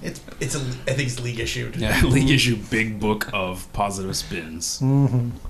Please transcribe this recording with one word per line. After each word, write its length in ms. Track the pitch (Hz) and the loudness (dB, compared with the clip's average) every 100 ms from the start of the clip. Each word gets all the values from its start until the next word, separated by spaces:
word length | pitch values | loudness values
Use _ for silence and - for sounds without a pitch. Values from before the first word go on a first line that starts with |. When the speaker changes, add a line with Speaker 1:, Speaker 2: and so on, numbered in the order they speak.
Speaker 1:
It's, 180 | - - - - | -12 -12 -12 -8
it's 140 | 135 | -6
a, 40 | 147 | -4
I 360 | 123 123 - | -6 -6 -2
think 140 | 131 123 | -2 -2
it's 120 | - | -4
league 180 | 120 113 | -6 -4
issued. 360 | 117 123 117 - | -4 -4 -6 -2
Speaker 2:
Yeah, 240 | 110 123 | 0 4
<laughs> 40 | |
league 260 | 127 135 - | 6 6 6
issue 260 | 135 123 107 | 6 4 0
big 420 | 92 110 110 104 | 0 0 0 0
book 300 | 107 104 - | 0 0 -2
of 380 | 101 92 92 - | -4 -4 -6 -6
positive 440 | - 101 98 95 - | -2 -2 -2 -4 -4
spins. 640 | - 92 80 82 - - | -4 -6 -8 -8 -6 0
Speaker 3:
Mm-hmm. 500 | 131 139 139 123 120 - | 4 6 4 2 -2 -4